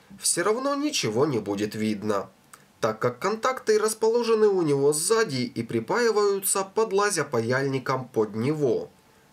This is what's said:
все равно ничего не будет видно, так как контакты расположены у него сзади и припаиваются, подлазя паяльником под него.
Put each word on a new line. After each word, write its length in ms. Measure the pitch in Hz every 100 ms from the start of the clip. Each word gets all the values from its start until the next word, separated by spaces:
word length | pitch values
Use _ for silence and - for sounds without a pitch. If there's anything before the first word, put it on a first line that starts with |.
| - -
все 240 | - -
равно 320 | 180 220 277 277
ничего 500 | 294 - 117 107 156
не 140 | 120
будет 360 | 101 101 104 110
видно, 540 | 107 101 107 101 - _ _ - _ -
так 180 | 113 107
как 200 | 123 117
контакты 600 | 190 220 254 254 - 214
расположены 680 | 214 214 220 233 226 220 214
у 140 | 190
него 300 | 160 143 139
сзади 520 | 151 - 226 220 131
и 200 | 123 -
припаиваются, 1000 | 117 117 113 196 240 208 202 196 196 202
подлазя 600 | 190 - 220 196 202 170
паяльником 840 | 143 120 113 127 139 135 131 131 123
под 280 | - 107 107
него. 540 | 123 156 139 95 87 _ _ _ _